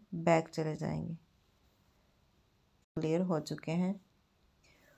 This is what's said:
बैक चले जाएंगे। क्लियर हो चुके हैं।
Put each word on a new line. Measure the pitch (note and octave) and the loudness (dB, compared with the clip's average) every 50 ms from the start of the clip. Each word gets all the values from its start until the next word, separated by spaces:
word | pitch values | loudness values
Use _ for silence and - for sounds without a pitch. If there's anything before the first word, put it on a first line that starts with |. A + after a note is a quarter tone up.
| - _ - | -8 _ -8
बैक | E3 E3 E3+ E3 D#3+ D#3+ - | 0 4 4 4 4 4 0
चले | - E3 D#3 D#3 D3+ | -4 -4 -4 -2 -4
जाएंगे। | D3+ D#3 D3+ D#3 D#3 E3 E3+ E3 E3 - _ _ _ _ _ _ _ _ _ _ _ _ _ _ _ _ _ _ _ _ _ _ _ _ _ _ _ _ _ _ _ _ _ _ | -4 -4 -4 -4 -4 -4 -6 -8 -10 -14 _ _ _ _ _ _ _ _ _ _ _ _ _ _ _ _ _ _ _ _ _ _ _ _ _ _ _ _ _ _ _ _ _ _
क्लियर | D#3+ D#3 D#3 D#3+ E3+ | -2 0 2 2 2
हो | F#3 F3+ F3 D3+ | 2 2 0 0
चुके | D3+ - D3+ D3 - - E3 | 0 -4 -8 -6 -4 -2 0
हैं। | F3 F#3 F#3 G3+ G3 - _ _ _ _ _ _ _ _ _ _ _ _ _ - _ _ - - | 2 2 2 0 -2 -8 _ _ _ _ _ _ _ _ _ _ _ _ _ -20 _ _ -20 -20